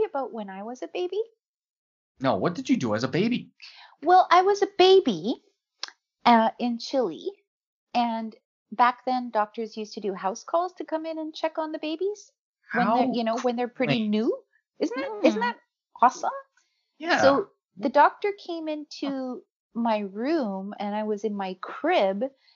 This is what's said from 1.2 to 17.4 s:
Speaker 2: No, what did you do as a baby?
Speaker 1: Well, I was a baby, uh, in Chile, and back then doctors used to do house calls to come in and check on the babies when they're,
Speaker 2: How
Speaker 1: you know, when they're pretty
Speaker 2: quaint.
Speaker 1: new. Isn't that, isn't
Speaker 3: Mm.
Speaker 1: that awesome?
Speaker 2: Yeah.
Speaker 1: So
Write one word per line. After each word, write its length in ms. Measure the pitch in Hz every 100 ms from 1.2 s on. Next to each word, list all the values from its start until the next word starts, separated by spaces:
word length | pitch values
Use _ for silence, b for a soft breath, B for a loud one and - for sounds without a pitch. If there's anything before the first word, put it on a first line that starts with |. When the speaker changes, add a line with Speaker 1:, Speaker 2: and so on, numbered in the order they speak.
| 453 _ _ _ _ _ _ _ _ -
Speaker 2:
No, 160 | 131 98
what 180 | 143 175
did 120 | 262
you 80 | 240
do 180 | 117 107
as 80 |
a 40 | 127
baby? 440 | 151 226 240 - _ B B B _
Speaker 1:
Well, 260 | 294 370 -
I 100 | 349
was 220 | 381 403
a 40 | 403 -
baby, 560 | 370 381 370 170 190 370 _ _ _ _ - - _ _ -
uh, 240 | 233 220 -
in 200 | 240 233
Chile, 500 | - 277 208 135 359 - _ _ _ _ _
and 420 | 240 233 226 226 - _ _ _
back 340 | 208 240 247 -
then 240 | 254 247
doctors 460 | 220 214 - 220 220
used 160 | 214
to 60 | -
do 120 | 202 190
house 280 | 190 226
calls 300 | - 339 359
to 120 | - 320
come 200 | 320 320
in 140 | 320
and 140 | 311 -
check 240 | 320 320
on 120 | 311
the 60 | 311
babies 520 | 302 320 381 415 - _ _ _ -
when 140 | 226 202
they're, 80 | 240 262
Speaker 2:
How 40 |
Speaker 1:
you 100 | 233
know, 140 | 226 233
when 160 | 247 240
they're 120 | 240
pretty 300 | - 247 226
Speaker 2:
quaint. 120 | 214
Speaker 1:
new. 280 | 214 247 523 - _ _ -
Isn't 200 | 320 494
that, 200 | 554 415 -
isn't 120 | 427
Speaker 3:
Mm. 40 |
Speaker 1:
that 140 | 480 - _ _ _ -
awesome? 300 | 240 - - 539 - _ _ _ _ -
Speaker 2:
Yeah. 240 | 320 339
Speaker 1:
So 280 | - 277